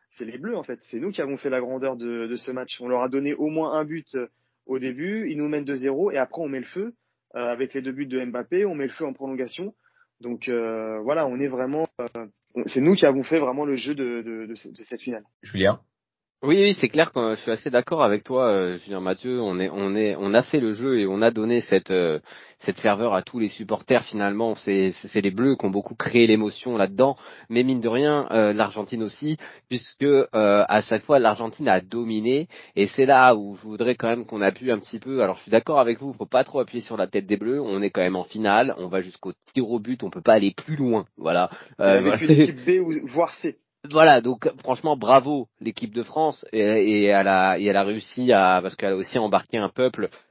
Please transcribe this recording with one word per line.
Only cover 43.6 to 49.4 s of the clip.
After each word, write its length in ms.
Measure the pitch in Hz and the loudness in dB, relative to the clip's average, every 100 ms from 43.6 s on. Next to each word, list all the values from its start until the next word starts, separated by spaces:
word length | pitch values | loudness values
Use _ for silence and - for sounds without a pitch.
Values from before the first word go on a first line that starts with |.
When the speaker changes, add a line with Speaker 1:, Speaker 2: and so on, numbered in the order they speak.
| _ _ 147 | _ _ -2
Speaker 3:
Voilà, 300 | 151 160 135 | 6 8 8
donc 280 | 117 123 156 131 | 4 -2 -2 -4
franchement, 360 | - 127 160 143 | -6 -4 -2 -2
bravo 520 | 107 135 131 147 117 - | 6 6 6 -4 -6 -10
l'équipe 320 | 110 107 113 | -10 -8 -8
de 120 | 110 | -8
France 420 | 117 151 156 143 - | -6 -2 -2 -4 -6
et, 80 | 110 | 0
et 440 | 104 110 101 104 101 | 2 4 4 4 4
elle 200 | 101 98 | 4 4
a, 320 | 95 95 90 | 4 4 2
et 60 | |
elle 120 | 101 98 | 2 2
a 60 | |
réussi 480 | 98 107 - - 123 | 0 -4 -8 -4 4
à, 300 | 110 92 92 | 6 6 4
parce 140 | 90 - | 0 -4
qu'elle 160 | 101 | -4
a 40 | 95 | -4
aussi 220 | 95 127 | -4 -2
embarqué 400 | 107 95 | 0 0